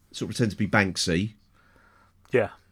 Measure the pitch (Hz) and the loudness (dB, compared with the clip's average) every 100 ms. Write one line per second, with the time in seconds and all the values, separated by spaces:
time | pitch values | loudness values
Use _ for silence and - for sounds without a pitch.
0 | _ - 95 110 117 92 101 110 98 87 | _ -10 -8 0 -2 0 0 2 2 0
1 | - 85 107 - _ _ _ _ _ _ | 0 0 0 -6 _ _ _ _ _ _
2 | _ _ _ 123 104 - _ | _ _ _ 0 0 -6 _